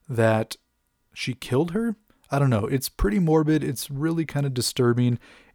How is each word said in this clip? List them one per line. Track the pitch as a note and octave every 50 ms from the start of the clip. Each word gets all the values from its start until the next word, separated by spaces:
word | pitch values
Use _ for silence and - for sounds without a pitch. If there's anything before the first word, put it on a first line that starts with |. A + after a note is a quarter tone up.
| _ -
that | C3 A2+ A2+ A2+ A2 A2 A2+ - - - _ _ _ _ _ _ _ _ _ _ -
she | - - - A#2+
killed | - - - B2 B2+ E3 F3
her. | E3 A3 A3+ A#3 G#3+ - _ _ _ _ _ -
I | - C#3
don't | C#3+ C3+
know. | B2 G#2 G2+
It's | - C#3 C3 - -
pretty | - - - G3+ G#3 G#3
morbid. | F3 D#3+ D#3 D#3+ D#3 D3+ D#3 D3+ C#3
It's | C#3 C#3 - - -
really | C#3 C3+ D3 E3 E3 E3 D#3+
kinda | C#3+ - C#3+ C#3+ C#3
disturbing. | B2+ B2 A2+ - - - B2+ A#2+ A#2+ A#2+ B2 B2 A#2+ A#2 - - - - - _ _